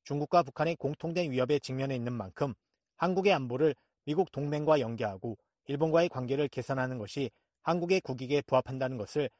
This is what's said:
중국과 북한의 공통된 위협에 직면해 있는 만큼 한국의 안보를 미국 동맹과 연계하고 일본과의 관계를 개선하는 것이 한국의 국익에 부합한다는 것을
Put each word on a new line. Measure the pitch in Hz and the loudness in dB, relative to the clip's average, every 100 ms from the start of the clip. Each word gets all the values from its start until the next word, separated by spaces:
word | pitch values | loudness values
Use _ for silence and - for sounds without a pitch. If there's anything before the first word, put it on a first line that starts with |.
중국과 | - 147 147 175 | -8 -4 2 4
북한의 | 139 - 156 165 | 4 0 -2 0
공통된 | 139 151 165 170 170 | -4 -4 -4 -2 0
위협에 | 127 127 147 | 0 2 0
직면해 | - 131 135 131 | 0 -4 -2 -2
있는 | 120 | -4
만큼 | 120 95 - 143 107 _ _ _ _ | -4 -6 -4 -4 -4 _ _ _ _
한국의 | 175 185 190 | 0 2 4
안보를 | 170 127 127 156 143 _ _ | 2 0 2 2 2 _ _
미국 | - 151 185 | -2 0 0
동맹과 | - 143 147 151 151 | -2 -4 -2 2 2
연계하고 | 113 113 110 95 120 107 _ _ - | 2 -2 -4 -4 -8 -10 _ _ -8
일본과의 | 139 160 160 175 | 0 2 4 2
관계를 | 131 127 135 143 | 0 -2 0 0
개선하는 | - 123 135 127 127 | -4 -4 -2 -2 -4
것이 | 104 - 131 - _ _ | -6 -4 -6 -6 _ _
한국의 | - 175 175 190 | -2 0 2 0
국익에 | - 135 127 143 | 0 -6 -2 -2
부합한다는 | - 131 127 131 131 127 | 2 2 2 -2 -4 -4
것을 | 101 151 143 - | -4 -2 -4 -6